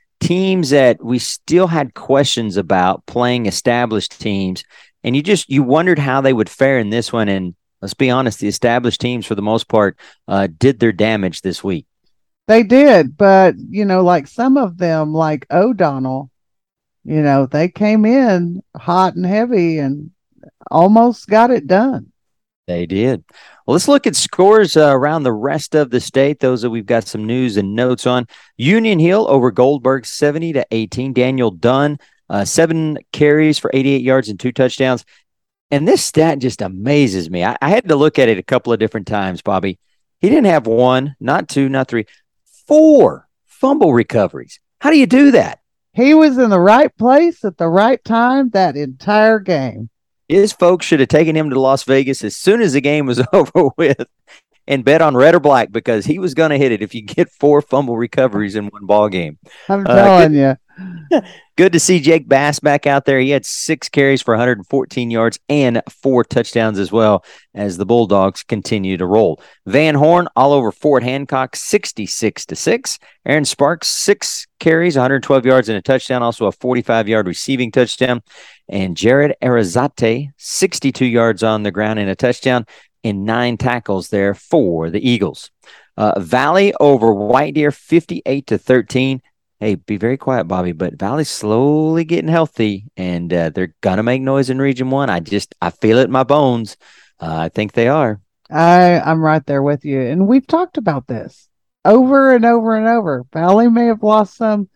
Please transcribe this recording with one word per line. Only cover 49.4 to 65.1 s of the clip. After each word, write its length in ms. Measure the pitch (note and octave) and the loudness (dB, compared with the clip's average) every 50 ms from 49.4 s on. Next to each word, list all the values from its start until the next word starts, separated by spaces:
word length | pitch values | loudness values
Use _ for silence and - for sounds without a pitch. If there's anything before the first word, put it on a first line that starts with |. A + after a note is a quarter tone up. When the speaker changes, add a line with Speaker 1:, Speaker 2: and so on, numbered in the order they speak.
| F#3+ F#3+ F3 C#3+ C3+ A#2+ G2+ G#2 A2+ A2+ _ _ _ _ _ _ _ | 0 -2 -2 -2 -2 -6 -8 -10 -14 -16 _ _ _ _ _ _ _
Speaker 1:
His 240 | - D3+ G3 G3+ G#3 | 0 2 2 2 2
folks 360 | - - F3+ F3 F#3 F3 - | 0 2 2 2 2 2 0
should 140 | - E3 C#3+ | 0 0 0
have 80 | C3+ - | 2 2
taken 260 | - D3+ D#3+ D#3+ D#3 | 2 2 2 2 0
him 160 | D#3 D#3 D3 | -2 -2 -2
to 80 | B2+ C3+ | -2 0
Las 240 | C3 C3 C3+ C3 - | 2 2 0 0 0
Vegas 400 | B2+ C3+ C3+ C#3 C3 C3+ - - | 0 0 2 2 0 -4 -6 -8
as 120 | G#2 - | -10 -10
soon 240 | - - F#3 G#3 A#3+ | -2 0 2 2 2
as 140 | A3+ F3 B2+ | 2 0 0
the 80 | C#3+ | 0
game 240 | C#3+ C#3+ D3 D3+ C#3+ | 0 0 0 0 -2
was 160 | B2+ A#2+ A#2+ B2+ | -2 -2 -2 0
<laughs> 40 | - | 2
over 380 | - G3 C#3+ - - F3 E3 C3+ - | 2 2 2 2 2 2 2 2 0
with 300 | - E3+ C#3 C#3 - B2 - _ _ _ _ - _ _ _ _ _ _ | 0 0 0 0 -2 -6 -12 _ _ _ _ -20 _ _ _ _ _ _
and 160 | - C#3+ C3+ A2 | -4 -4 0 2
bet 160 | C3 D3 D#3+ | 2 4 4
on 160 | E3 D3+ C3+ | 4 4 4
red 200 | B2 C3+ D#3+ E3 | 6 6 6 6
or 40 | F3 | 4
black, 320 | C#3 D3 C3+ B2 A2+ - | 4 4 4 2 2 0
because 360 | G2+ A#2 - - A2+ G#2+ F#2+ | -4 -6 -4 -2 -2 -2 -2
he 100 | - D3+ | -4 -4
was 160 | F#3+ F#3 F3 C3 | -4 -4 -4 -2
gonna 240 | D3 D#3+ D#3 C#3+ | -2 0 0 2
hit 140 | C#3 C#3+ B2+ | 0 0 0
it 100 | A2+ G2 | 0 -2
if 140 | G#2+ G2+ - | -6 -8 -10
you 80 | A#2 G#2+ | -12 -14
get 260 | G2+ - - F3 - | -6 -4 -4 -4 -4
four 320 | _ _ - D3 D3 C#3+ | _ _ 2 2 2 2
fumble 340 | - _ - C3+ C#3+ A#2+ A#2 | 2 _ -2 -2 -2 -2 -4
recoveries 600 | A2+ A#2+ A#2+ - C3 C3 A#2+ G2+ G2+ G#2+ G2 G#2 | -4 -6 -4 0 0 0 0 0 -4 -6 -4 -6
in 100 | G#2+ G#2 G#2 | -8 -8 -10
one 180 | - G#2 G2+ | -12 -10 -2
ball 200 | F#2+ G#2 G#2+ G#2+ | 0 2 2 2
game. 300 | G#2 F#2 F2+ E2+ D2+ D2 - _ _ - - - - | 2 0 -4 -6 -6 -10 -16 _ _ -20 -14 -6 -4
Speaker 2:
I'm 160 | G3 G3+ G3 | -4 -2 0
Speaker 1:
Uh, 80 | - B2 | 4 4
Speaker 2:
telling 380 | - G3+ G3+ F#3+ F3+ E3 D#3 | 6 6 8 8 6 6 6
Speaker 1:
good, 260 | D3+ C#3+ C3+ C3+ C3 - _ _ _ - F#3+ F#3 F3 E3 D#3 C#3+ | 4 4 2 2 0 -2 _ _ _ -18 -18 -16 -16 -18 -4 -2
Speaker 2:
you. 100 | E4+ B3+ - - - - | -2 -2 -2 -4 -12 -20
Speaker 1:
<laughs> 160 | _ _ _ | _ _ _
good 160 | - F3+ F#3+ E3+ | 2 4 4 4
to 60 | E3 | 2
see 200 | - - F#3 E3+ | 2 2 0 2
Jake 280 | C3+ D3+ E3 D#3+ B2+ | 4 4 2 2 2
Bass 320 | - C#3 C3+ C#3+ D3 D3 - | 2 2 2 2 0 -2 0
back 280 | - D3+ C#3+ C#3+ - | 0 0 0 2 2
out 180 | C#3+ C#3 C#3 - | 0 0 0 0
there. 140 | C#3+ C3+ C3 | 0 0 0
He 100 | B2+ C3+ | 0 0
had 160 | C#3+ C3 - | -2 -2 -4
six 420 | - - - - - D#3+ - - | -6 -10 -10 -6 -6 -6 -6 -8
carries 360 | - - C#3+ C#3 C#3 C3+ B2 - | -4 0 2 2 2 2 0 0
for 100 | - A2+ | 0 0
a 60 | G#2+ | 0
hundred 180 | B2 B2 B2 | 0 0 -2
and 100 | G2+ F#2 | -2 -4
fourteen 440 | - - C#3 - - - B2+ A#2+ A#2 | -4 -4 -4 -4 -4 -6 -6 -6 -4